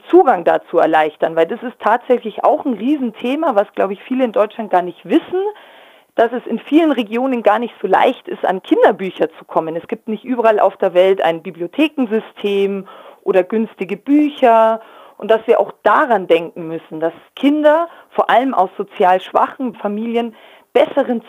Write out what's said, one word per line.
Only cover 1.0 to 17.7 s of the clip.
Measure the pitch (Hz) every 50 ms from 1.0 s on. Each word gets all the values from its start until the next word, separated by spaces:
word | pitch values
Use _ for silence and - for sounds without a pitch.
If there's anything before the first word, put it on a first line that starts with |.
| 156 156 - - 165 165 165
weil | 165 165
das | 165 - -
ist | 233 247 - -
tatsächlich | - 220 220 254 - - 247 233 - 220 - - -
auch | 196 269 302 -
ein | 294 233
Riesenthema, | 185 214 262 311 285 262 226 202 - - 247 269 302 330 311 226
was, | 202 208 - -
glaube | - 202 190 202
ich, | -
viele | - - 254 262 262
in | 233 202
Deutschland | 202 208 214 - - 220 190
gar | - 180
nicht | 180 175 170 - -
wissen, | 165 226 330 - - 349 370 392 415 415 - - - - - - - - _ _ _ _
dass | - 226 226 247
es | 240 -
in | - 233 214
vielen | - - 277 320 339 311
Regionen | 277 220 226 196 220 233 254 269 254 233 208
gar | 196 208 226
nicht | 240 220 - -
so | -
leicht | 196 185 - - 240 247 - -
ist, | - - - -
an | - 185 185
Kinderbücher | - - 320 453 508 453 214 147 196 185 - - 180 - -
zu | - -
kommen. | - - 170 160 160 160
Es | 170 -
gibt | - 233 220 _ -
nicht | 214 208 -
überall | 240 254 233 226 226 214 202
auf | - 196 190
der | - 196 190 170
Welt | 180 185 190 196 185
ein | - 165 165 165 156
Bibliothekensystem | 190 160 160 175 170 - - 311 302 - - 254 196 214 220 - - - - - 202 202 196 196 196 196 196 190 - - - - - - _ -
oder | - 190 185 180
günstige | 180 220 220 226 202 - - 196 170 202
Bücher | 196 - - 285 302 302 294 285 - 262 233 226 226 220 220 226 220 - - - - - - _
und | - - 202
dass | 220 214 -
wir | - - -
auch | - - - _ -
daran | 202 214 269 302 262 226 196 180
denken | 175 170 170 170 160 - 185 165
müssen, | 160 165 160 - - 165 156
dass | 160 170 - - - _ -
Kinder, | - - 277 294 302 294 302